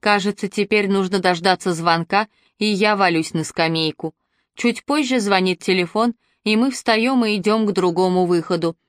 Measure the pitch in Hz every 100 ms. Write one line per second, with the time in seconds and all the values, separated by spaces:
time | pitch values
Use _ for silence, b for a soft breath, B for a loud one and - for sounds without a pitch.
0 | 214 208 190 202 196 - 202 214 202 196
1 | 185 190 185 175 180 180 190 165 170 165
2 | 165 196 214 _ _ _ 214 202 208 208
3 | 190 165 160 165 156 - 165 165 160 -
4 | 165 _ _ _ _ - 240 233 - 285
5 | 262 254 202 196 185 180 - 180 175 214
6 | 240 233 _ _ - 214 254 254 - 220
7 | 233 262 220 208 185 220 214 180 180 165
8 | 185 180 180 175 160 175 165 165